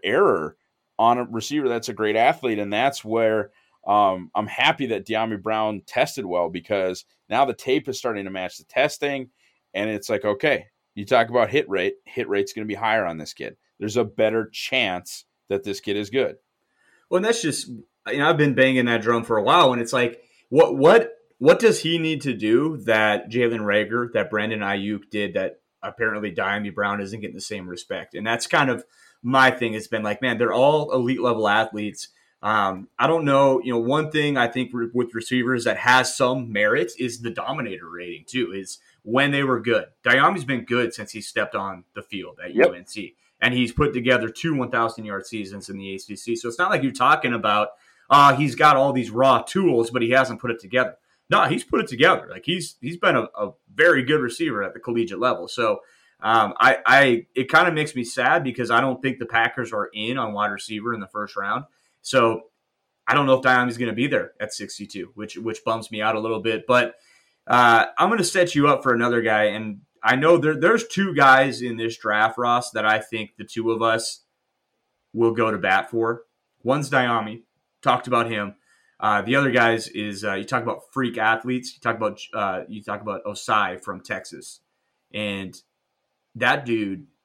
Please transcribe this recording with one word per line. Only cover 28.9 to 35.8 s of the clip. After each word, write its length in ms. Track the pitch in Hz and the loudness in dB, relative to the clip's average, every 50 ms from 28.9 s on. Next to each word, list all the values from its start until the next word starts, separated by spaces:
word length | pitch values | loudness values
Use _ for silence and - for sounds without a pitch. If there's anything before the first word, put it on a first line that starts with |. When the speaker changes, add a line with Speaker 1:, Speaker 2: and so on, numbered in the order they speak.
| _ _ _ _ _ _ | _ _ _ _ _ _
Speaker 2:
my 280 | - 123 135 131 131 127 | -4 0 4 4 6 4
thing. 240 | - - 123 110 107 | 4 2 -2 -4 -4
It's 140 | 110 107 - | -6 -6 -6
been 160 | 113 107 107 | -6 -4 -2
like, 180 | 104 107 - | -4 -4 -2
man, 160 | 131 123 117 107 | -2 -2 0 0
they're 140 | 120 110 | 0 0
all 400 | 95 123 135 147 151 151 147 - | 2 4 4 4 4 2 0 -2
elite 300 | - 131 120 123 131 - | -2 0 0 0 0 0
level 260 | 120 120 117 110 107 104 | 0 0 0 0 2 2
athletes. 600 | 101 110 110 110 107 104 104 101 - - - - _ _ _ _ _ _ | 2 2 0 -2 -4 -6 -8 -8 -8 -12 -16 -18 _ _ _ _ _ _
Um, 480 | - 104 110 104 98 95 92 92 - - _ - | -4 -2 0 0 0 -2 -4 -6 -10 -12 _ 0
I 100 | 127 151 | 0 2
don't 160 | 165 165 151 | 2 2 2
know. 360 | 143 139 139 139 135 131 123 120 | 2 4 6 6 4 4 2 0
You 80 | 127 | -2
know, 80 | 120 117 | -2 -2
one 320 | 113 123 143 156 156 151 | 0 0 0 0 0 0
thing 240 | 151 151 147 147 139 | 0 0 0 0 2
I 100 | 127 117 | 0 0
think 240 | - - 127 123 120 | 0 -2 -4 -6 -4
re-, 180 | 123 120 117 117 | -4 -6 -4 -2
with 220 | 120 123 120 117 - | -2 -2 -2 -2 -6
receivers 500 | 110 - - 127 127 117 123 127 117 110 | -10 -6 -2 -2 0 0 0 -2 0 0
that 140 | 117 101 | -2 -2
has 380 | - | 0